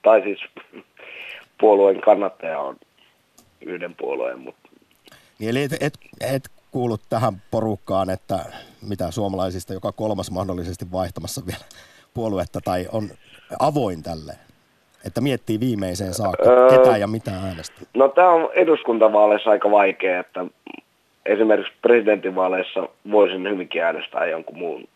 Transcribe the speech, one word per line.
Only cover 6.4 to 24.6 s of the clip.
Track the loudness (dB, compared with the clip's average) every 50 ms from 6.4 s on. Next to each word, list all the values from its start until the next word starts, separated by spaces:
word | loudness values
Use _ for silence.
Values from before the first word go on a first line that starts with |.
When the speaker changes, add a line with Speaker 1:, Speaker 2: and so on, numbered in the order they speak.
| -6 -10 _ _ _ _
Speaker 2:
kuulu | -6 -4 -4 -4 -4 -6 _ -6
tähän | -4 -2 -2 -2 -4 -6 _ _
porukkaan, | -4 -4 -2 -2 -4 -6 _ -4 -2 -2 -2 -2
että | -4 -8 _ -8 -8 -8 -8 -12 -18 -20 -20 -20 _ _
mitä | -10 -10 -8 -6 -6 -6
suomalaisista | -4 -4 -4 -4 -4 -4 -4 -4 -6 -8 -10 -10 -12
joka | -8 -8 -8
kolmas | -6 -6 -6 -4 -4 -4 -6 -6
mahdollisesti | -6 -6 -6 -6 -6 -8 -8 -10 -10 -12 -12 -8
vaihtamassa | -6 -6 -6 -6 -8 -12 -12 -12 -12 -12 -10
vielä | -12 -12 -12 -16 _ -20 -20 -20 _ _ _ _ _ _
puoluetta | -6 -6 -4 -4 -4 -6 -6 -8 -8
tai | -6 -4 -4 -4 -6 -6
on | -8 -8 -8 -8 -14 _ _ _ -20 -20 _ _ -6 -2
avoin | -2 0 0 0 -2 -2 -4 -6 -8
tälle, | -10 -10 -10 -12 -16 -18 _ _ _ _ _ _ _ _ _ _ _ _ _ _
että | -10 -6 -4
miettii | -2 -2 -2 -4 _ -4 -4 -2
viimeiseen | -2 -2 -2 -2 -4 -6 -6 -6 -6 -8 -6
saakka, | -4 -4 -4 0 4 6 8
Speaker 1:
Öö, | 8 8 8 8
Speaker 2:
ketä | 10 10 8 8 6
ja | 4 0
mitä | -2 -4 -6 -6 -8
äänestää? | -8 -6 -8 -8 -8 -10 -14 -18 _ _ -20 _ _
Speaker 1:
No, | 2 2
tää | 4 6 4 6 6
on | 6 4 2 0 0
eduskuntavaaleissa | 0 2 2 2 0 0 -2 2 4 4 4 6 6 6 6 4 2 4 2
aika | 2 2 4 2
vaikea, | 4 4 4 2 0 _ -2 -2 -2 -4
että | -6 _ _ -10 -10 -10 _ _ _ -20 -20 -20 _ _ _ _ _ _ _ _ _
esimerkiksi | -2 0 2 4 2 2 2 0 -8 _ _
presidentinvaaleissa | 0 2 2 4 4 2 0 0 -2 -6 -2 -2 -2 0 -2 -4 -4 -6 -6 -8 -8 -8 _ _ _ 0
voisin | 2 4 4 2 2 -4 -6 -6
hyvinkin | -6 -6 -8 -8 -6 -2 -2
äänestää | -2 -4 -4 -10 -10 -6 -6 -4
jonkun | -4 -6 -8 -10 -14 -14
muun | -10